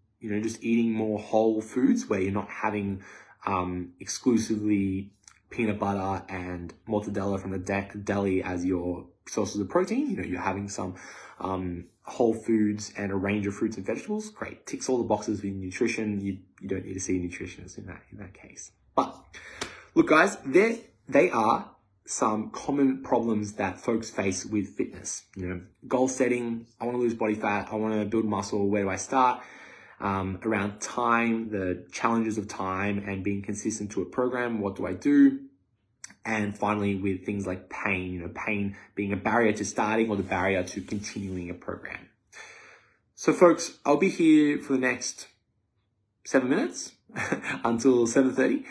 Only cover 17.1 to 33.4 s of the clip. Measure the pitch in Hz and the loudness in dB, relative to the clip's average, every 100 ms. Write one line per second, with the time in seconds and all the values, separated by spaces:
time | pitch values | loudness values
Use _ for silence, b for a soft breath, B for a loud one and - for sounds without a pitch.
17.1 | 90 87 - 95 - - - 101 87 - | -2 -2 -8 -12 -14 -16 -16 -16 -16 -18
18.1 | 104 95 - - - - _ _ - 135 | -18 -18 -18 -20 -18 -20 _ _ -2 -2
19.1 | - - B B B B B B - 160 | -4 -20 B B B B B B 4 6
20.1 | 156 190 - - 151 220 233 - _ - | 8 6 2 2 6 6 2 -8 _ 2
21.1 | 135 120 117 110 151 - - _ _ - | 4 6 4 2 2 -2 -20 _ _ -10
22.1 | - 120 107 113 - - 143 135 131 - | -2 0 0 -4 -8 -4 2 2 2 0
23.1 | 123 117 107 104 - 98 90 - 113 - | 0 2 0 -2 -4 -4 -4 -2 -2 -2
24.1 | - 98 95 - 107 98 - - 90 - | -2 -2 -2 -2 -4 -2 -4 -6 -8 -10
25.1 | - - 101 90 90 95 _ - 127 131 | -10 -12 -10 -8 -8 -10 _ -2 0 2
26.1 | - 123 123 120 117 - - 117 123 120 | 2 0 0 -2 -6 -8 -8 -4 0 0
27.1 | 113 110 107 110 104 92 110 110 107 104 | 0 0 0 0 -2 -2 -2 0 0 0
28.1 | 113 110 101 101 107 101 104 98 95 - | 0 0 0 -2 0 2 2 0 -2 0
29.1 | 135 127 117 B B B B B B 104 | 4 4 2 B B B B B B -2
30.1 | 98 95 92 113 107 101 101 - - 120 | 0 -2 -2 0 0 0 -4 -8 -2 2
31.1 | 117 117 113 110 104 92 87 - - 120 | 2 2 0 -2 -2 -2 -2 -6 -2 0
32.1 | 117 110 107 101 - 95 92 101 101 101 | 2 0 -2 -4 -6 -4 -2 -2 -2 -4
33.1 | 95 95 101 | -4 -2 -4